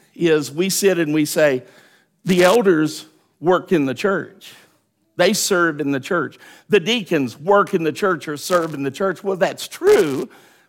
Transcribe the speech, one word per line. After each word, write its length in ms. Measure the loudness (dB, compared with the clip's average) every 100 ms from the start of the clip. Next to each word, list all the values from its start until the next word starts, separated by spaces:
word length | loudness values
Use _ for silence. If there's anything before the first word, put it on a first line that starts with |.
| _
is 380 | -2 2 2 0
we 160 | -4 -2
sit 280 | 0 0 2
and 140 | 0
we 120 | 0
say, 400 | 0 2 2 2 -6 -20 _ _ _ _
"The 200 | -2 4
elders 600 | 4 4 4 2 0 -4 -18 _ _ -4
work 320 | 0 0 2
in 140 | 0 0
the 80 |
church. 600 | -2 -2 -2 -6 -16 -20 -20 _ _ _ _ _ 0
They 160 | 0
serve 480 | 2 0 2 0 0
in 120 | -4
the 80 | -4
church. 380 | -4 -4 -4 -10 -20 -16 0
The 120 | 0
deacons 580 | 2 -2 -2 -2 -2 -4
work 340 | 0 2 2
in 120 | -2
the 80 | -2
church 360 | -2 -2 -2 -6
or 80 | -10
serve 380 | -2 -2 -2
in 80 | -6
the 80 | -6
church." 340 | -4 -4 -4
Well, 120 | -4 -2
that's 300 | -2 -4 -14
true, 640 | -2 2 4 2 -2 -8 -14 _ _